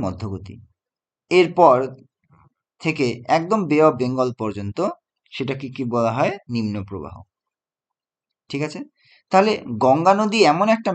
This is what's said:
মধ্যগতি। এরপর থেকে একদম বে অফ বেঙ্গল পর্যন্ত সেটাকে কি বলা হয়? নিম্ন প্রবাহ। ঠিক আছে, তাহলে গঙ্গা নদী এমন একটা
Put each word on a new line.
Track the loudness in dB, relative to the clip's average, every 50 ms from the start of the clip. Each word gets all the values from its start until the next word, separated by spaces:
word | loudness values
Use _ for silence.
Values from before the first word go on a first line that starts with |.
| -4
মধ্যগতি। | -6 -6 -6 -8 -8 -8 -10 -12 -14 -20 -20 -20 _ _ _ _ _ _ _ _ _ _ _ _ 0
এরপর | 4 4 4 4 4 6 6 6 6 6 2 -2 -8 -14 -20 _ _ _ _ _ _ _ _ _ _ _ _ _ _ _
থেকে | -6 -4 -2 0 -2 -2 -2 -4 -4 0 0
একদম | 0 0 0 -2 -2 0 0
বে | 2 4 4
অফ | 4 4 2
বেঙ্গল | -2 -4 -2 -2 -2 -2 -4 -6
পর্যন্ত | -6 -6 -6 -6 -8 -8 -6 -4 -4 -4 -6 -8 _ _ _ _ _ _ -12
সেটাকে | -8 -8 -6 -6 -8 -10 -12 -10
কি | -8 -6 -4 -2
বলা | -2 0 0 0
হয়? | -2 -2 -4 -4 -6 -10 -8 -6
নিম্ন | -4 -4 -4 -4 -6 -8 -10
প্রবাহ। | -12 -12 -12 -14 -16 -18 -20 _ _ _ _ _ _ _ _ _ _ _ _ _ _ _ _ _ _ _ _ _ _ _ _ -10
ঠিক | -8 -6 -6
আছে, | -6 -8 -10 -14 -16 _ _ _ _ _ _ _ _ 2
তাহলে | 4 4 4 0 -2 -4 -8 -4 0 2
গঙ্গা | 4 4 4 4 4 4
নদী | 4 2 0 2 4 4 4 4
এমন | 4 2 0 0
একটা | 0 0 -2 -4